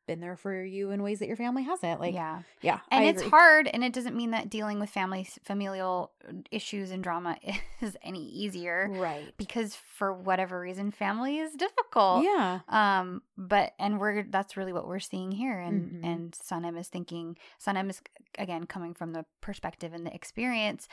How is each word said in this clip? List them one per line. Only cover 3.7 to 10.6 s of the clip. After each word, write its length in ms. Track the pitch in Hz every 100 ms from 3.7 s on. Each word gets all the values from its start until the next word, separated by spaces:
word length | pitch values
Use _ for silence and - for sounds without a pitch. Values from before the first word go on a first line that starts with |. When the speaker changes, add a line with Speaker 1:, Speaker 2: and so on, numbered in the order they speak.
| 233
Speaker 2:
it 100 | 247
doesn't 220 | 247 247 226
mean 160 | 233
that 180 | 226 -
dealing 300 | 220 214 208
with 100 | 202
family, 360 | - 185 190 190 -
familial 680 | - 202 196 190 185 180 - _ - 185 -
issues 400 | 208 - 208 190
and 140 | 185
drama 340 | 185 170 175 -
<laughs> 360 | - 196 - -
is 140 | 220 -
any 220 | - 185 -
easier. 600 | - 208 185 175 175 196
Speaker 1:
Right. 400 | 190 180 147 151 -
Speaker 2:
Because 380 | 196 240 214 -
for 360 | - - 196
whatever 480 | 185 185 185 190
reason, 300 | 180